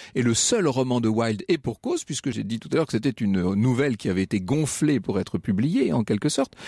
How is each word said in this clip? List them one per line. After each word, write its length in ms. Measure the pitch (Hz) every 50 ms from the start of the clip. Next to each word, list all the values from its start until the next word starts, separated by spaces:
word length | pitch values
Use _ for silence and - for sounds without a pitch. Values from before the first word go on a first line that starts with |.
| - - -
est 60 | -
le 120 | 117 120 117
seul 320 | - - - 247 220 180
roman 340 | 143 123 131 131 127 123 120
de 80 | 113 110
Wilde, 360 | 110 113 117 113 107 95 -
et 120 | - 170 151
pour 220 | - 123 107 -
cause, 220 | - 247 359 330
puisque 300 | - - 147 - - 139
j'ai 100 | 113 110
dit 160 | 107 98 117 110
tout 100 | - -
à 20 | - 165
l'heure 80 | 160
que 40 | -
c'était 200 | - 107 113 139
une 440 | 113 - 117 101 95 92 87 92 98
nouvelle 420 | 101 117 131 123 120 143 143 117
qui 120 | - - 113
avait 160 | 90 95 95
été 160 | - 113 98
gonflée 580 | 92 92 139 156 151 131 - - 156 147 143 113
pour 220 | 92 - 98 95
être 180 | 113 - - 92
publiée, 540 | - 113 98 98 127 160 190 269 - 175
en 100 | 143 123
quelque 280 | 104 - 107 101 - 151
sorte. 240 | - - 269 - - - -